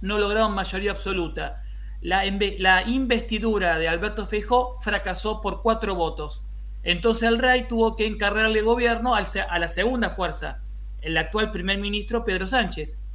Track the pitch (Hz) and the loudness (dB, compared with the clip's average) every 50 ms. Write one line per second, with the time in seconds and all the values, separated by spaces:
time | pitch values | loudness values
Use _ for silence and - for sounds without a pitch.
0 | - 190 208 208 208 202 208 220 220 208 202 196 185 - 185 190 202 202 190 - | -4 -2 0 2 2 2 4 4 4 2 2 0 -2 -2 -4 -2 -2 -2 -2 -2
1 | - 196 196 180 170 156 - 160 151 139 - - - - - - - - - - | -4 -2 -2 -2 -2 -2 -4 -6 -6 -6 -8 -8 -8 -8 -8 -8 -8 -8 -8 -8
2 | - 170 185 196 196 196 196 196 208 196 190 175 185 185 185 185 190 226 247 269 | -2 0 2 2 2 2 0 0 0 0 0 2 4 6 6 6 4 2 0 0
3 | 269 240 247 220 226 - 220 214 220 226 214 202 185 175 165 160 165 160 165 170 | 2 2 0 0 0 0 -2 0 2 2 2 4 2 2 2 2 2 0 0 0
4 | 196 214 - - 202 - 214 208 208 - 247 247 247 247 - - - 214 - - | -2 -2 -4 -4 -4 -2 -2 -4 0 4 4 4 4 2 -4 -6 -4 -2 -2 -2
5 | - 196 180 - - 214 214 214 - 202 180 - - 226 220 226 220 196 190 180 | -2 -2 -4 -2 -2 -4 -4 -2 -2 -4 -4 2 2 2 2 2 0 -2 0 0
6 | 165 160 - - 151 143 - - - - - - - - - - - 175 175 165 | -2 -2 -2 -6 -8 -8 -8 -10 -10 -10 -10 -10 -10 -10 -10 -6 -2 -2 -2 2
7 | 165 226 226 226 226 233 233 233 254 254 254 254 247 - 233 226 226 226 220 - | 2 2 2 4 4 2 4 4 4 4 4 4 2 0 2 2 2 2 2 0
8 | 214 220 214 220 208 202 202 214 220 220 220 214 214 220 240 247 240 233 233 226 | -2 -2 0 0 0 0 2 2 2 4 4 4 4 4 4 4 4 2 2 2
9 | 226 254 233 208 190 - - 196 - - 170 175 170 165 - 175 196 233 254 240 | 2 2 2 2 0 -2 -2 -4 -2 -2 -2 -2 -2 -2 0 0 0 0 2 0
10 | 220 180 - - 185 160 147 - 160 147 - - - - - - - - - - | 0 -2 -2 -2 -2 -2 -2 -6 -8 -8 -8 -8 -10 -10 -10 -10 -10 -10 -10 -8
11 | 151 160 165 160 165 - - 214 214 214 214 180 175 190 196 196 202 202 202 208 | -6 0 0 0 0 0 0 0 0 0 -2 -4 -2 -2 -2 0 -2 -2 -2 -4
12 | 202 - - 233 226 214 185 180 190 190 262 254 214 180 - 160 151 - - - | -4 -2 -4 -2 0 0 0 0 -2 0 2 2 2 0 -2 -6 -8 -8 -10 -10
13 | - - - | -10 -10 -10